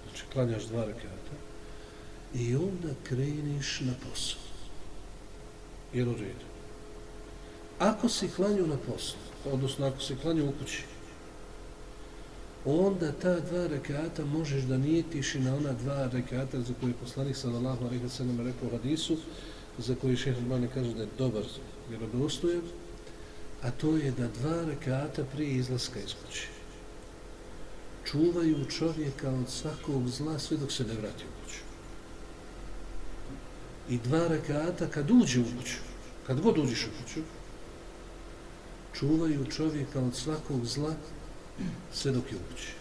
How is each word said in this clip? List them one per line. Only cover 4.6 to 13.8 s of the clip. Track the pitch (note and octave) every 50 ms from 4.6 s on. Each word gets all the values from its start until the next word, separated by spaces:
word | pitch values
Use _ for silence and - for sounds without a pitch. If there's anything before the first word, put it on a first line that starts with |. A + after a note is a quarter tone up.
| - - - - - - - - - - - - - - - - - - - - - - - - - - -
Jel | B2 B2 A#2+
u |
redu? | A2+ G#2+ G#2 F#2+ F2 - - - - - - - - - - - - - - - - - - - - - - - - - - - - -
Ako | F3 G#3 A3+ - - A#3
si | - - G3 E3+ -
klanjao | - F#3+ G#3 G#3 G3 F3+
na | D#3+ C#3+
poslu, | C3 - - - - - - - - - - - - - C#3
odnosno | C#3 C3 C3+ B2+ - - C#3
ako | C#3 C3 -
si | - - C#3 B2
klanjao | - D#3+ E3 D#3+ C#3+
u | C#3+
kući, | - - C3 - - - - - - - - - - - - - - - - - - - - - - - - - - - - - - - - - - - - - - - -
onda | C3+ C#3+ E3+ F#3+ G3+ F#3+ F3 E3 D3+
ta | C3+ - - F3+ F3+ E3+
dva | C#3+ - E3+ F3+ F3
rekata | D#3+ D3+ C3+